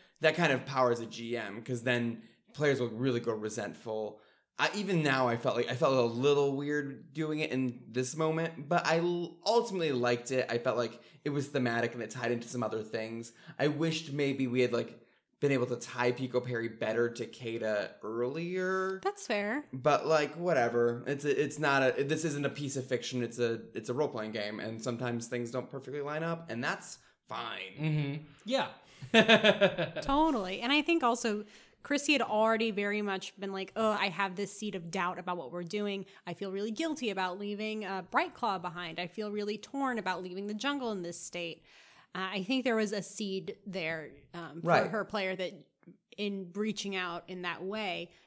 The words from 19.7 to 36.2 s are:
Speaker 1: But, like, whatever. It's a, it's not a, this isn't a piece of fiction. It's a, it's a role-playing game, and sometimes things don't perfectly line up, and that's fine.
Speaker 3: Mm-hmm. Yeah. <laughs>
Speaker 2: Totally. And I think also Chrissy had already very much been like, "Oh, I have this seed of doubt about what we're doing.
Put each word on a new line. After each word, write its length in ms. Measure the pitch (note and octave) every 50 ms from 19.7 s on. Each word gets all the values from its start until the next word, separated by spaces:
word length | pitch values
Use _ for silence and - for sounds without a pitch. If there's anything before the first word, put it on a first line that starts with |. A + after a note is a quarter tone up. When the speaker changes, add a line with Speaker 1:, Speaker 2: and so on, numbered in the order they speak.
| -
Speaker 1:
But, 340 | C3 A#2+ D3+ C#3+ - -
like, 300 | D3 D#3+ D#3 D3+ C#3 D3
whatever. 680 | E3 F3 F3+ E3 C3 A#2+ A#2+ A#2 A#2+ A#2+ A#2+ A#2+ A#2+ C3+ -
It's 160 | C#3+ C#3 D3
a, 180 | D3 C3+ B2+ D3+
it's 160 | D3 D3 D3
not 240 | D3+ C#3+ C#3 C3+ C3 B2+ B2 B2
a, 60 | C#3+
this 200 | C#3 D#3 D3 D#3+
isn't 220 | E3 C#3+ C#3+ C#3+
a 40 | C3+
piece 260 | C#3 - D3 C3 -
of 100 | C3+ B2
fiction. 380 | B2+ C3 A#2+ - - B2+ B2+ A#2+
It's 160 | A2+ A#2 B2
a, 200 | A#2+ A2+ A#2 A2+ - - -
it's 140 | A#2 A2 -
a 40 | A#2+
role-playing 360 | C3+ - C#3 B2+ A2+ G#2+ A2
game, 300 | A2 A2 G#2 G#2 G#2+ G#2
and 200 | - A2 A2+ A2
sometimes 460 | A2 B2+ A#2+ A#2 A#2 A#2+ A#2 A#2 A#2
things 240 | - C3 A#2+ A#2+ A#2
don't 180 | B2+ B2+ A#2+ -
perfectly 320 | - C3+ - B2+ C3+ D3
line 220 | C#3 D3 D3+ D#3 E3
up, 260 | E3 E3 E3 - -
and 140 | A2+ A#2 C3
that's 360 | D#3 F#3+ - - - - - - - _ _ _ -
fine. 440 | A2+ A#2 A#2+ A2+ G2+ F#2+ F#2+ F#2+ G2
Speaker 3:
Mm-hmm. 460 | C3+ D3+ D#3 D3+ D3+ C#3+ C#3 C#3+ D3+ D#3 - - - -
Yeah. 240 | G#3 B3+ C4 C#3 - - - - - - - - - -
<laughs> 880 | A3+ A3 A3 A3+ - - G#3+ - - G3+ F3+ - - D#3+ - - - -
Speaker 2:
Totally. 580 | - C#4 D4 D#4+ D#4+ C#4+ A3 F#3+ F3+ F#3+ G#3
And 120 | A#3 A#3+ C#4+
I 100 | D4+ D4
think 200 | - E4+ E4 C4+
also 420 | A#3 B3 A#3+ - A3+ G#3 G#3 G#3 - - - - - _ _ -
Chrissy 300 | - C#4+ C#4+ C#4+ - D4+
had 100 | C4 A3+
already 480 | - G#3 G#3+ A3 A3 A3+ A3 A#3 A3+
very 320 | G3+ G3+ G3+ G3+ G#3 G#3 G#3
much 360 | G3+ F#3+ F#3 F#3 - - -
been 140 | G3 G3 G3
like, 200 | F#3+ F#3+ - -
"Oh, 160 | A3 A3 A3
I 180 | G#3 - F#3+ G3+
have 280 | E3 F3 G3 F#3+ F#3
this 200 | G3 G3+ G3 -
seed 180 | - A3 G#3 G3
of 160 | F#3 E3+ E3
doubt 280 | E3 G3 F3 F3+ F#3 F#3
about 180 | F3 F3+ F3+
what 140 | F3 C#3+ B2 D#3+
we're 120 | F3 F3
doing. 420 | E3 G3 G#3 G#3 G3+ G3 G3 F#3+ - - -